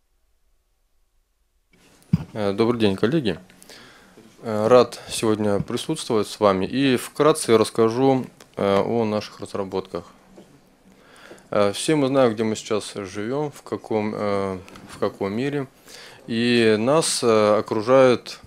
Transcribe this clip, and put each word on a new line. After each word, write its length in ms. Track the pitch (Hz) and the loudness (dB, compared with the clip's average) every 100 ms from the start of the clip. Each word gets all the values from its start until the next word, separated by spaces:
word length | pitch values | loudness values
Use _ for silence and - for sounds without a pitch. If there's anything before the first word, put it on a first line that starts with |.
| _ _ _ _ _ _ _ _ _ _ _ _ _ _ _ _ _ _ _ _ _ - - | _ _ _ _ _ _ _ _ _ _ _ _ _ _ _ _ _ _ _ _ _ -4 -4
Э, 200 | 113 101 | -4 -2
добрый 260 | 98 113 120 | 0 0 2
день, 160 | 110 95 | 0 2
коллеги. 440 | 110 165 117 80 - - - - - - - - 110 - | 0 0 -2 -6 -10 -20 -20 -20 -20 -20 -20 -20 -20 -14
Э, 240 | 117 107 110 | -6 -2 6
рад 340 | 123 117 - - | 6 6 0 -12
сегодня 520 | - 113 107 104 101 | -4 -2 0 0 -2
присутствовать 680 | - 117 - 160 - 117 101 | -4 -8 -8 -8 -2 -2 -2
с 120 | - | 2
вами 260 | 104 95 95 | 2 2 -2
и 320 | 123 139 120 | -2 0 0
вкратце 600 | - - 147 147 - 113 | -2 0 2 2 4 4
расскажу, 680 | 107 - 113 117 135 131 120 - - - | 2 2 0 2 2 0 -2 -16 -16 -4
э, 220 | 98 98 | 0 2
о 260 | 98 117 110 | 0 -2 -2
наших 340 | 107 - - | -4 -6 -14
разработках. 680 | 101 - 95 95 - 87 95 - _ - - _ _ _ _ _ _ - - - - | -12 -8 -6 -6 -8 -10 -12 -20 _ -20 -20 _ _ _ _ _ _ -20 -20 -20 -6
Э, 220 | 107 101 | 0 0
все 220 | 101 - 156 | -2 -2 0
мы 140 | 135 | 0
знаем, 260 | 135 127 110 | 2 2 0
где 80 | |
мы 120 | 110 107 | -4 -4
сейчас 380 | - 107 - | -4 -6 -6
живем, 580 | - 95 98 107 135 151 | -12 -12 -10 -8 -6 -8
в 120 | - | -10
каком, 500 | - 107 - 110 104 104 | -10 -10 -6 -4 -4 -4
э, 440 | 104 101 98 92 92 - - | -4 -4 -4 -8 -12 -20 -18
в 100 | - | -6
каком 340 | 101 95 98 | -6 -4 -6
мире. 340 | 107 139 143 131 _ - - - - - | -4 -4 -6 -8 _ -20 -20 -20 -18 -8
И 480 | 117 120 120 113 107 | -2 0 2 4 2
нас, 440 | 117 156 156 - | 2 2 0 -2
э, 340 | 120 110 107 107 | 2 4 4 2
окружает 840 | 107 110 104 131 131 113 - - | 0 -4 4 6 6 4 -2 -18